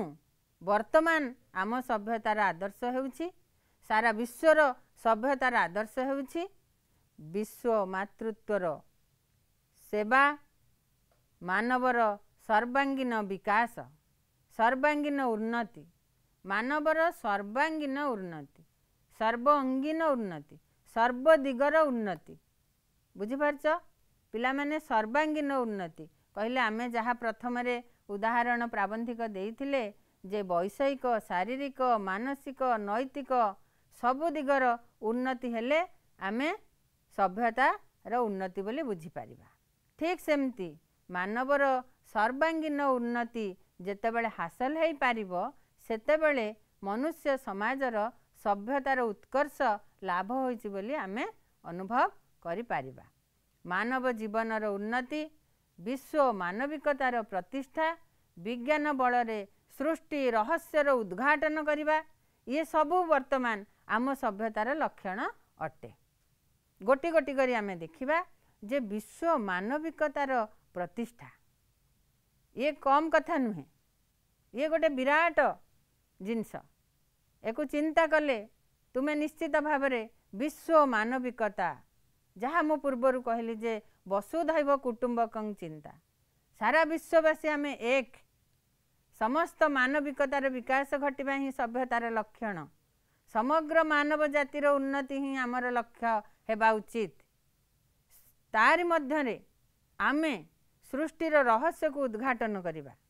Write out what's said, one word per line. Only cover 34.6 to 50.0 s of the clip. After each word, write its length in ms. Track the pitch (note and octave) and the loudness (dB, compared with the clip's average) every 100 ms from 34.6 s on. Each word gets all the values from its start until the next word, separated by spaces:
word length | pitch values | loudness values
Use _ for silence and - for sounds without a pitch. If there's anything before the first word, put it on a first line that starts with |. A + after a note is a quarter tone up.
| B3+ A#3 - _ | 2 0 -6 _
ଉନ୍ନତି 460 | G#3+ A#3+ B3+ B3+ B3 | -4 -2 -2 -4 -4
ହେଲେ 260 | A#3 A#3 D#4 F#4 - _ _ | -4 0 0 0 -8 _ _
ଆମେ 300 | F#3 A3 D4 G#4 - _ _ _ _ - | -4 -2 -2 -4 -10 _ _ _ _ 0
ସଭ୍ୟତାର 960 | G3 F#3+ A#3+ A#3 C#4+ G#4 - _ F#3+ A#3+ A#3 | 0 2 -2 4 2 2 -8 _ -4 -2 0
ଉନ୍ନତି 340 | F#3+ F#3+ F#3 | -2 -6 -6
ବୋଲି 200 | G3 C4+ | -6 -4
ବୁଝିପାରିବା। 640 | C#4 F#3 D#3+ C#3+ A2+ A#2+ - _ _ _ _ _ | -4 -6 -10 -14 -14 -18 -20 _ _ _ _ _
ଠିକ୍ 220 | D#4+ F#4 | -4 -2
ସେମିତି 480 | - C#4+ C4+ A3+ F3 D3 _ _ - | 0 0 0 -4 -10 -12 _ _ -10
ମାନବର 540 | F3+ F#3 A3+ C4 C#4+ C#4 B3+ B3+ _ _ A3 | -6 -4 -4 0 2 4 2 -4 _ _ 0
ସର୍ବାଙ୍ଗୀନ 640 | A3 C4+ D#4+ D#4+ D#4 C#4+ C#4+ B3+ | 0 2 0 0 -2 0 0 0
ଉନ୍ନତି 480 | A#3+ A#3+ A#3 A#3 G#3 F#3 _ - | 0 -2 -4 -6 -6 -8 _ -12
ଯେତେବେଳେ 480 | F3+ G3+ A3+ A#3 A3+ - | -8 -4 -2 -2 -2 -4
ହାସଲ 360 | E3+ - B3+ D#4 | -8 -4 -4 0
ହେଇପାରିବ, 520 | E4 D4 C4 A3+ G3 F3+ A3+ - _ _ - | 0 2 0 0 -4 -4 -4 -8 _ _ -6
ସେତେବେଳେ 580 | A3 B3+ D#4 D#4 C#4 G#3+ A3 _ _ | -4 0 2 2 0 -2 -8 _ _
ମନୁଷ୍ୟ 460 | G3 G#3+ D4+ D#4+ D4 C4 | -6 -4 -4 -4 -2 -2
ସମାଜର 600 | - G3 G#3+ C4+ C4 A3 G#3+ - _ _ G#3+ | -4 -4 -4 -2 -2 -2 -4 -6 _ _ -2
ସଭ୍ୟତାର 540 | G3+ G#3 C#4 C4+ C4 A#3 | -2 -2 -2 0 0 0
ଉତ୍କର୍ଷ 540 | G3+ _ C4 D4 - C4 G#3 - _ | -4 _ -2 -2 0 0 0 -6 _